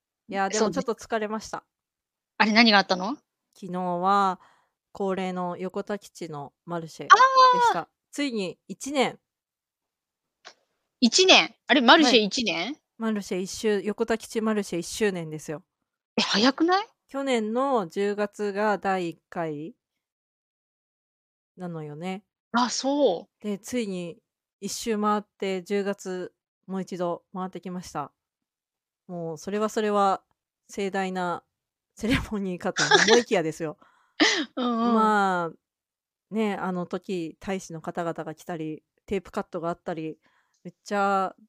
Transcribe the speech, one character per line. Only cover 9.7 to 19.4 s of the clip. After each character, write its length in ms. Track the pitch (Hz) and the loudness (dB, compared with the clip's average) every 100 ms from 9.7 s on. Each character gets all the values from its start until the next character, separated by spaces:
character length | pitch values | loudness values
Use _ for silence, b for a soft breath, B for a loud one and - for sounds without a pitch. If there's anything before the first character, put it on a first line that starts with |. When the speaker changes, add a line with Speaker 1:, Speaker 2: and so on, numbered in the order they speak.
| _ _ _ _ _ _ _ - _ _ _ _ - | _ _ _ _ _ _ _ -20 _ _ _ _ 2
Speaker 2:
一 260 | 240 - 370 | 4 6 8
年？ 280 | 254 165 - - | 8 6 -4 0
あ 60 | |
れ、 60 | 269 | 4
マ 180 | 240 330 | 8 8
ル 60 | |
シ 120 | 277 240 | 8 6
ェ 20 | |
Speaker 1:
は 40 | |
い。 20 | |
Speaker 2:
一 180 | 208 - | 4 -2
年？ 340 | 214 165 196 311 _ - | -4 -4 -6 -8 _ -6
Speaker 1:
マ 140 | 226 | -4
ル 100 | 208 | -4
シ 140 | 196 185 | -4 -6
ェ 20 | |
一 120 | 185 | -6
周、 300 | - 220 208 | -4 -2 0
横 240 | 190 208 226 | -2 -4 -2
田 120 | 226 | -2
基 80 | - | -2
地 140 | 233 | -4
マ 140 | 220 | 0
ル 80 | 214 | -2
シ 140 | 196 170 | -2 -6
ェ 20 | |
一 80 | 175 | -6
周 260 | - 214 | -2 0
年 180 | 180 160 | 0 -6
で 80 | 156 | -10
す 120 | - | -10
よ。 120 | 147 _ _ _ _ _ - | -12 _ _ _ _ _ -4
Speaker 2:
え、 60 | |
早 300 | - 196 247 | 0 2 2
く 120 | - | 2
な 180 | 330 370 | 2 2
い？ 40 | 466 _ _ | 0 _ _
Speaker 1:
去 140 | 269 | -8
年 300 | 269 240 214 | -2 0 0
の 360 | 233 277 247 170 | -2 0 0 -2
十 260 | 196 202 | -2 -2
月 380 | 202 208 - 208 | -2 -4 -4 -6
が 260 | 196 214 190 | -2 0 0
第 320 | 196 190 170 | 0 -2 -2
一 100 | 160 _ | -8 _
回 460 | 185 | -6